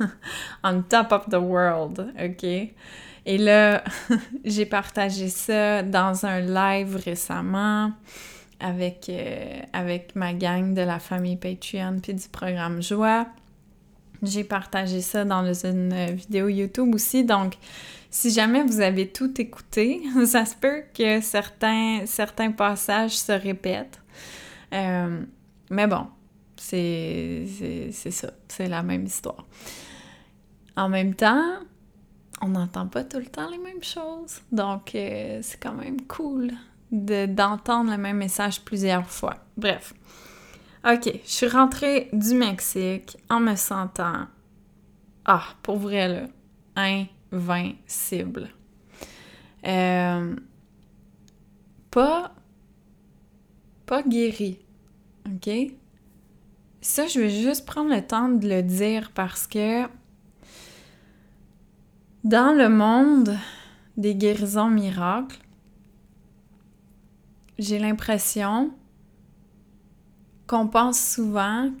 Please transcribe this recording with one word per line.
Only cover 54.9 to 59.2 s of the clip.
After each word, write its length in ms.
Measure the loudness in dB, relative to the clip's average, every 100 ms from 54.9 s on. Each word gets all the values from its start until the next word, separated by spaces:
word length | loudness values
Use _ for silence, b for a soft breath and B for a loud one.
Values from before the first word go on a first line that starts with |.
| _ _ _ -12
OK ? 240 | -8 -4 -2 -4 -6 _ _ _ -20 _ -20 -20 -20 _ -10
Ça, 260 | -4 -2 0
je 120 | 0
vais 120 | 0
juste 360 | 2 0 0 -6
prendre 260 | -4 0
le 140 | 0 0
temps 220 | 0 2
de 200 | 2 2
le 140 | 2
dire 480 | 2 0 0 0 -4
parce 340 | -6